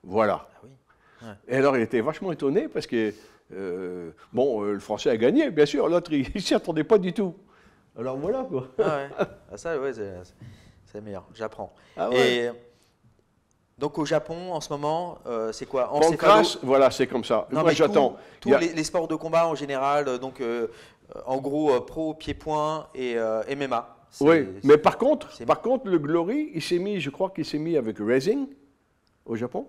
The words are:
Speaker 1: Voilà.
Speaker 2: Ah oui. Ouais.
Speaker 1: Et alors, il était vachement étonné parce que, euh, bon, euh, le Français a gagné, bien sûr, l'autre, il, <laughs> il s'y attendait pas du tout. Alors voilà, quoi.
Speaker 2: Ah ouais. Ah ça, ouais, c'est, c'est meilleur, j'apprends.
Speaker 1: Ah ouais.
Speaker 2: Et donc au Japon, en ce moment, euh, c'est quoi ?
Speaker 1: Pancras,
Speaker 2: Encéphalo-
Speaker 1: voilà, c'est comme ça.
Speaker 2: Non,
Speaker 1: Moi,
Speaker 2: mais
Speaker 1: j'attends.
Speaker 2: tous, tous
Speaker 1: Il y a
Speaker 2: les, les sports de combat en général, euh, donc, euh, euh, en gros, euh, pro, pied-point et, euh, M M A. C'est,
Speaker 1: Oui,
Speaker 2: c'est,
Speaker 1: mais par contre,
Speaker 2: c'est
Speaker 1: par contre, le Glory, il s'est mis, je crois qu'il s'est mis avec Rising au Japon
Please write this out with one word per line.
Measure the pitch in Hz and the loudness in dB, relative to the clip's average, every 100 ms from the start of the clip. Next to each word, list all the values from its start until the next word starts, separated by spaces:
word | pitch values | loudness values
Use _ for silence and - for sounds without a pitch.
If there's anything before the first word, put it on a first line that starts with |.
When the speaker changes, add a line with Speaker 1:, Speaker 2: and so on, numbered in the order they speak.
Speaker 1:
Voilà. | 95 101 107 85 - | -2 0 2 0 -6
Speaker 2:
Ah | _ | _
oui. | 123 135 _ _ _ _ 113 | -20 _ _ _ _ _ -20
Ouais. | 98 - | -18 -4
Speaker 1:
Et | 127 | 2
alors, | 139 131 | 2 2
il | |
était | 113 123 | 0 0
vachement | 120 156 190 | 0 -4 -6
étonné | 156 139 170 311 | -2 0 0 -2
parce | - - | -8 -4
que, | 120 110 101 - _ _ | -2 -2 -4 -20 _ _
euh, | 95 95 90 92 90 85 82 - | -10 -8 -8 -8 -10 -14 -18 -8
bon, | 120 139 110 | 0 0 0
euh, | 101 | -2
le | 101 | -4
Français | - 107 147 | -4 -2 0
a | 113 | 4
gagné, | 120 247 294 | 4 4 2
bien | 156 147 | 2 2
sûr, | 285 175 | 4 2
l'autre, | 175 170 | 0 0
il, | 147 127 | -2 -2
<laughs> | |
il | 208 | -6
s'y | - | 0
attendait | 240 - 160 | 0 0 -4
pas | 151 214 | 4 4
du | 180 | 4
tout. | 175 190 165 _ _ _ _ _ - | -2 -4 -6 _ _ _ _ _ -10
Alors | 123 135 | -8 -6
voilà, | 165 262 254 | -4 -4 -4
quoi. | 135 127 - | -6 -6 -2
Speaker 2:
Ah | 208 147 139 - | 0 0 -6 -6
ouais. | - - - | -6 -6 -18
Ah | 104 | -12
ça, | 165 156 | -8 -4
ouais, | 135 | -6
c'est, | 113 101 90 90 _ - - - _ _ | -6 -10 -10 -18 _ -20 -20 -20 _ _
c'est | 107 | -16
meilleur, | 107 95 - | -12 -14 -14
j'apprends. | - 110 - 98 _ _ - | -12 -12 -10 -16 _ _ -6
Speaker 1:
Ah | 95 | 0
ouais. | 127 127 | 4 4
Speaker 2:
Et | 120 120 117 - _ _ _ _ _ _ _ _ _ _ _ | 2 -2 -8 -20 _ _ _ _ _ _ _ _ _ _ _
donc | 147 156 | -6 -4
au | |
Japon, | 147 160 156 170 185 | -2 -2 -2 -12 -8
en | 165 | -8
ce | - | -6
moment, | 143 147 160 175 - - | -6 -4 -4 -6 -10 -6
euh, | 117 110 | -4 -4
c'est | - - | -6 -6
quoi ? | 135 117 | -2 0
Speaker 1:
Pancras, | 143 160 156 190 214 | 4 4 4 6 6
Speaker 2:
Encéphalo- | 185 - | 6 -2
Speaker 1:
voilà, | 131 135 131 | 2 6 6
c'est | - 131 | 4 -2
comme | 127 | -2
ça. | 107 110 - | 0 -2 0
Speaker 2:
Non, | 139 | 2
Speaker 1:
Moi, | 165 | 2
Speaker 2:
mais | |
Speaker 1:
j'attends. | 151 156 208 131 | 4 4 6 2
Speaker 2:
tous, | - - - | -2 -20 -8
tous | 120 | 2
Speaker 1:
Il | |
y | |
a | 143 | 4
Speaker 2:
les, | 170 | 4
les | 160 | -2
sports | 151 180 160 | -4 -4 -2
de | |
combat | 156 160 160 165 | -6 0 2 2
en | |
général, | 147 143 139 135 147 139 | -2 -4 -2 0 0 0
euh, | 123 | -4
donc, | 131 127 | -6 -6
euh, | 120 120 110 - - _ _ - | -4 -2 -4 -8 -20 _ _ -14
euh, | - | -4
en | 135 | -4
gros, | 135 147 151 | -2 0 2
euh, | 123 | 2
pro, | - 160 160 | 0 -6 -6
pied-point | 156 - 139 156 151 151 156 - | -6 -8 -8 -4 -2 -2 -4 -10
et, | 135 127 117 | -8 -4 -2
euh, | 110 110 107 | 0 -2 -4
M | 139 | -4
M | 135 | -2
A. | 117 - - _ | -4 -4 -20 _
C'est, | - | 2
Speaker 1:
Oui, | 143 165 110 95 | 4 6 2 -2
Speaker 2:
c'est, | 139 | 6
Speaker 1:
mais | 147 | 8
par | 180 - | 8 4
contre, | 233 - - | 0 0 -4
Speaker 2:
c'est | - 117 | -10 -2
Speaker 1:
par | 151 | 0
contre, | 220 254 208 | 0 -2 2
le | 170 | 0
Glory, | 143 170 170 285 302 | 2 0 0 -2 -4
il | 160 | -6
s'est | - 175 | -2 -2
mis, | 196 202 | -2 -4
je | 139 | -6
crois | - 190 | -4 -6
qu'il | 190 | -4
s'est | 151 151 | -6 -4
mis | 160 160 | 0 0
avec | 110 101 | -2 -4
Rising | 104 131 151 277 269 - _ _ _ _ _ _ | 2 2 2 -2 -4 -12 _ _ _ _ _ _
au | - 113 | -10 -8
Japon | 123 190 | -6 -8